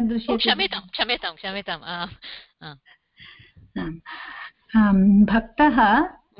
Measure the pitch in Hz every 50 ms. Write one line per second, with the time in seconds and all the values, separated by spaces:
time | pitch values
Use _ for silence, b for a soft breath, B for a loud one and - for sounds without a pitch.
0 | 240 220 233 226 226 233 240 226 226 233 - 302 392 381 - 226 - 185 - -
1 | 240 220 240 - - 180 160 - - 190 190 202 196 - 175 156 123 160 175 175
2 | 175 175 - - B B B B B B B _ - 156 147 135 _ _ - _
3 | _ _ _ b b b b b b b b - - _ _ 196 175 320 320 -
4 | _ B B B B B B B B B B _ _ _ - 220 214 202 196 190
5 | 190 208 196 202 208 - 208 226 226 - _ - 294 302 226 254 226 202 214 269
6 | 339 370 - - _ _ _